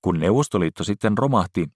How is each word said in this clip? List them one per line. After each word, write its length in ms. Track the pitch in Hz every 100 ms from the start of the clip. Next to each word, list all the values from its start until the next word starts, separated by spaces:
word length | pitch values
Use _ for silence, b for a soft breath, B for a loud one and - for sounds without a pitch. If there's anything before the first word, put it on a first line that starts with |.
Kun 180 | 90 85
Neuvostoliitto 640 | 82 117 147 101 82 -
sitten 340 | 101 104 110 104
romahti 500 | 135 123 92 - 80